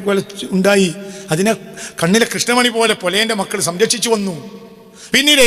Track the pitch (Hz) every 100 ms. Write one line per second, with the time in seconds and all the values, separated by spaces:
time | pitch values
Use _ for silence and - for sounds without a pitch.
0 | 190 196 - - - 185 190 202 185 175
1 | - - - 156 208 214 - - - -
2 | 170 220 233 185 - 247 240 226 226 208
3 | 180 196 226 214 185 202 165 175 220 233
4 | 233 220 190 156 - - - - - -
5 | - 247 294 294